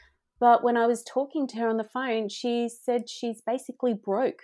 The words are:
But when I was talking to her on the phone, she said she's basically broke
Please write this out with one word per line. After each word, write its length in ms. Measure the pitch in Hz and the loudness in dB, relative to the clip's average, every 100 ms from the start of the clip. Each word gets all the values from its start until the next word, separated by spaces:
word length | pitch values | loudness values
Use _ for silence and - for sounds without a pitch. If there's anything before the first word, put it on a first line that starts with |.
| _ _ _ _ | _ _ _ _
But 240 | 240 233 | 6 6
when 140 | 240 240 | 6 2
I 100 | 233 | 2
was 160 | 233 | 0
talking 440 | - - 277 320 269 | -2 -4 -2 -4 -4
to 80 | 220 | -2
her 100 | 233 | -2
on 80 | 220 | 0
the 80 | |
phone, 440 | 220 254 262 226 214 | -2 -4 -2 -2 -2
she 400 | - 240 240 233 | -4 -2 -2 -2
said 400 | 226 - 240 226 | -4 -2 -2 -4
she's 300 | - 240 220 | -8 -8 -6
basically 520 | - 254 262 247 254 | -4 -6 -6 -4 -2
broke 480 | 214 - 196 262 - | -2 -2 0 0 -4